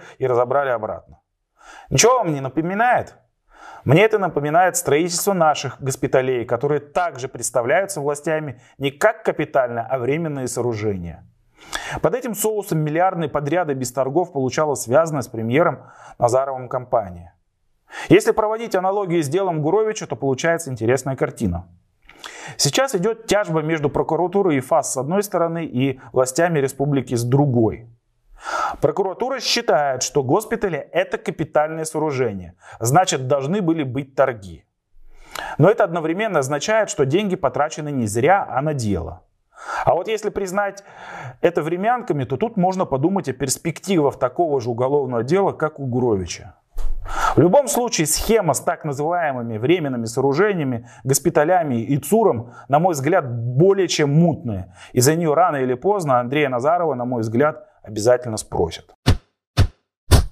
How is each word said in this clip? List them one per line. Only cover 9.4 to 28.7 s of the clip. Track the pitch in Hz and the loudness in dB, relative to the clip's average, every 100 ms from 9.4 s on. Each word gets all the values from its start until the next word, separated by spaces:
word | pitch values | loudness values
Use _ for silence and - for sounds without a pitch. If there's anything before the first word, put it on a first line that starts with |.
| 151 143 123 120 110 | 0 0 0 -2 -4
а | 131 | -2
временные | 120 151 165 143 127 | 0 -2 -2 -4 -4
сооружения. | - 120 110 107 95 85 76 - _ _ _ - - - - | -4 -4 -2 -4 -4 -8 -14 -20 _ _ _ -12 -12 -10 -2
Под | 165 | 0
этим | 240 254 | 0 -4
соусом | 196 220 214 190 160 | -4 -2 -4 -2 -2
миллиардные | 151 156 185 180 151 | 0 0 0 0 -2
подряды | 147 143 170 165 | -4 -2 0 0
без | 131 123 | -2 -4
торгов | - 131 151 175 | -2 0 0 0
получала | 143 127 156 156 | -2 -2 0 0
связанная | 127 110 135 165 151 | -2 2 2 2 -2
с | - | -6
премьером | 113 113 135 170 131 - - - - | -6 0 2 2 -2 -10 -20 -20 -2
Назаровым | 120 127 135 131 123 | 2 2 0 -6 -6
компания. | 127 123 120 95 87 87 _ _ _ _ _ _ - - | -8 -2 -2 -2 -10 -20 _ _ _ _ _ _ -6 4
Если | 415 440 | 6 6
проводить | - 214 220 233 | 0 0 -2 -2
аналогию | 190 185 202 190 170 | -2 0 -2 0 -2
с | 143 | 0
делом | 170 190 156 | 0 0 0
Гуровича, | 151 202 220 208 160 | 2 2 2 -2 -8
то | 123 | -4
получается | 135 131 165 165 139 | -2 0 0 0 -2
интересная | 120 113 135 139 131 | -2 2 2 0 -4
картина. | 151 - 104 87 - _ _ _ - - - - - - | -4 -2 -2 -2 -8 _ _ _ -20 -20 -20 -16 -12 -4
Сейчас | 143 254 269 | 0 2 0
идёт | 185 202 220 - | 0 0 -2 0
тяжба | 196 190 160 | 0 2 -2
между | 151 160 143 | 0 0 0
прокуратурой | 147 143 156 180 202 190 143 | 0 0 0 0 0 2 0
и | |
фас | 123 156 131 | 2 0 0
с | 131 | -4
одной | 135 196 | -2 -2
стороны | 202 175 170 165 | -2 -2 -2 -2
и | 160 123 135 131 - | -4 0 0 -2 -2
властями | 127 127 - 175 160 | 0 0 2 2 2
республики | 135 - 143 139 117 | 0 0 0 0 0
с | 123 | -2
другой. | 120 135 147 120 110 80 - _ _ _ _ - - - - | 2 2 4 4 2 0 -12 _ _ _ _ -16 -8 -4 -4